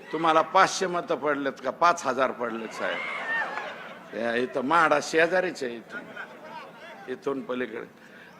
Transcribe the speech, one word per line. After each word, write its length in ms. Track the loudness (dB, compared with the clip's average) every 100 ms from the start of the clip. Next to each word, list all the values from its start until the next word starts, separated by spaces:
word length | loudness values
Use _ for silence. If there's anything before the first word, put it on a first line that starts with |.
| -6
तुम्हाला 280 | 0 4 6
पाचशे 460 | 6 6 6 4 -2
मतं 280 | -2 -2
पडलेत 500 | 0 0 0 0 -2
का 60 | -4
पाच 360 | 4 4 4 0
हजार 240 | 2 0
पडलेत 380 | 0 -4 -4 -8
साहेब? 300 | -4 -4 -2 -4 -6 -4 -4 -4 -6 -8 -10 -14 -16 -10
त्या 220 | -4 -2
इथं 300 | 0 -2 -2
माडा 340 | 2 4 6 4
शेजारीच 600 | 2 2 4 2 0 -4
आहे 120 | -6
इथून, 260 | -8 -12 -12 -12 -14 -14 -16 -16 -16 -16 -18 -18 -16 -12
इथून 320 | -8 -4 -4
पलीकडे. 480 | -4 -4 -6 -8 -14 -18 -20 -20 -20